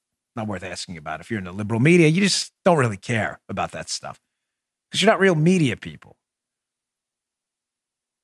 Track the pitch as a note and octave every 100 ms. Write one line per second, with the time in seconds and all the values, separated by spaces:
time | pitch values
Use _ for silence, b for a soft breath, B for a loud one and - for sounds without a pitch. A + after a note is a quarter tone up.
0 | _ _ _ A#2 G#2+ F#2 F#2+ F2 - E2
1 | D2+ D#2 - A2 F#2 F#2+ G#2 A2+ C#3+ F3
2 | D#3 E3+ G3 - - _ F#3+ D#3+ A#2+ G2
3 | - A2+ E2 - - F#2+ E2 D#2+ D#2+ -
4 | C#2+ - _ _ _ _ _ _ _ -
5 | G3 F3 F#3+ D#3+ E3 F#3 C3+ F#2+ E2+ D2
6 | - _ _ _ _ _ _ _ _ _
7 | _ _ _ _ _ _ _ _ _ _
8 | _ _